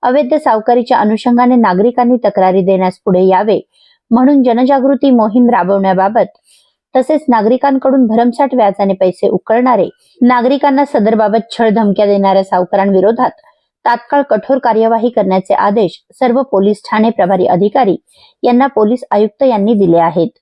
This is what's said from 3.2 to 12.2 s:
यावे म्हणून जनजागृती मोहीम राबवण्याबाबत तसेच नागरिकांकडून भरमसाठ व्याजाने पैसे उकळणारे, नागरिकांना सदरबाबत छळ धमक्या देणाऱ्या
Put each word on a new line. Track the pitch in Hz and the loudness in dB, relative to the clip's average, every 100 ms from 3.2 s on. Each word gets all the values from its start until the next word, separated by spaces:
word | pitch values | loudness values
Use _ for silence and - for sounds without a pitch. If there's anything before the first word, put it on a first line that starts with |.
| 185 | 2
यावे | 185 208 196 - _ _ _ _ | 2 0 -2 -4 _ _ _ _
म्हणून | 233 254 285 | 0 2 2
जनजागृती | 254 233 254 277 262 277 277 | 2 0 0 0 0 0 2
मोहीम | 247 214 214 240 | 2 2 2 2
राबवण्याबाबत | 233 180 196 196 185 190 226 - _ _ _ _ _ _ | 2 0 0 0 0 0 0 -2 _ _ _ _ _ _
तसेच | - 254 311 311 | -4 -2 -2 0
नागरिकांकडून | 233 208 247 285 269 269 269 240 | 0 0 0 0 -2 0 0 0
भरमसाठ | 220 240 233 277 | 2 0 0 -2
व्याजाने | 254 208 196 196 | 0 0 0 -2
पैसे | 190 185 175 208 | 0 -2 -2 -4
उकळणारे, | 180 - 220 247 233 170 - _ _ | -4 -2 -2 0 0 -2 -6 _ _
नागरिकांना | 240 247 240 277 285 269 | 0 2 0 0 0 0
सदरबाबत | 277 285 208 220 214 220 220 | -2 0 0 0 0 -2 -4
छळ | - 233 | -2 0
धमक्या | 214 208 196 208 | 0 0 0 0
देणाऱ्या | 202 | 2